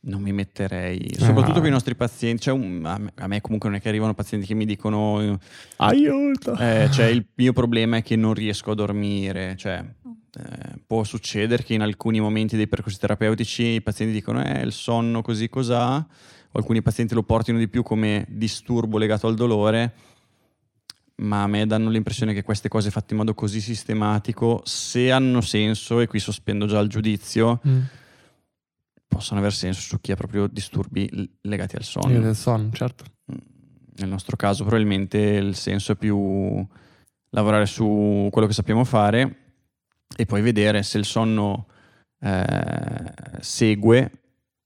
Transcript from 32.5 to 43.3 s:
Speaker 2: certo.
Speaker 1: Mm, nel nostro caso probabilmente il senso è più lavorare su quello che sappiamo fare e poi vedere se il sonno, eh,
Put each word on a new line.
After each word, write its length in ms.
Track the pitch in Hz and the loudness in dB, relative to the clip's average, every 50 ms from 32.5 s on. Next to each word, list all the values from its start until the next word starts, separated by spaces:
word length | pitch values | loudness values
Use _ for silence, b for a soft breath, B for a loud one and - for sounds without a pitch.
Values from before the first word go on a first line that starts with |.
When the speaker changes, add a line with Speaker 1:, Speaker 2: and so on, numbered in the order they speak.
| 117 110 107 107 | 0 0 0 -2
Speaker 2:
certo. 320 | 113 - 123 123 - - - - _ _ _ - | -4 -4 -4 -6 -6 -10 -20 -20 _ _ _ -14
Speaker 1:
Mm, 40 | - 64 - _ _ _ _ _ _ _ _ - - | -14 -14 -14 _ _ _ _ _ _ _ _ -20 -12
nel 100 | - 98 95 | -8 -6 -6
nostro 280 | 98 95 - - - | -6 -6 -6 -6 -4
caso 260 | - - 101 101 95 107 | -2 0 0 0 0 0
probabilmente 540 | 101 113 113 107 104 98 95 98 92 - 104 | 2 2 2 4 2 2 0 -2 0 0 2
il 340 | 107 104 104 101 98 101 95 | 2 4 2 2 0 0 -2
senso 360 | - - 98 98 101 98 - | -4 -4 -2 -2 -2 0 -2
è 40 | 107 | -2
più 720 | - - 107 101 101 101 95 95 98 95 98 104 98 95 98 b b b b b b b b b _ _ _ | 0 0 0 0 0 0 0 0 0 -2 -2 -2 -4 -4 -6 b b b b b b b b b _ _ _
lavorare 340 | - 107 107 104 107 107 104 | -2 0 2 4 4 4 2
su 640 | 98 - - 113 107 107 104 104 104 104 101 101 101 | 2 0 0 0 2 2 2 2 2 2 2 0 2
quello 160 | - 117 110 | 2 2 2
che 60 | 104 - | 2 2
sappiamo 320 | - - - 110 113 123 | -2 0 0 2 2 2
fare 500 | 123 117 110 104 101 107 117 131 131 - _ _ _ _ _ _ _ _ _ _ _ _ _ _ _ - | 4 4 4 4 4 4 2 2 0 -2 _ _ _ _ _ _ _ _ _ _ _ _ _ _ _ -4
e 100 | - 92 | -4 -2
poi 160 | - - 101 | 0 0 0
vedere 400 | 104 120 117 104 104 107 107 104 98 | 2 2 4 4 4 4 4 2 0
se 140 | - - | 0 -2
il 80 | 110 101 | -2 -2
sonno, 600 | - - 113 113 113 110 107 104 101 98 - - b b b b b b b b b _ _ | 0 0 0 0 2 2 2 0 0 -2 -4 -8 b b b b b b b b b _ _
eh, 920 | - 107 95 92 92 - - 50 - - 50 50 - - - - - - - - - - | -4 -2 0 0 0 0 0 -2 -2 -2 -4 -6 -6 -6 -8 -8 -10 -12 -14 -16 -18 -16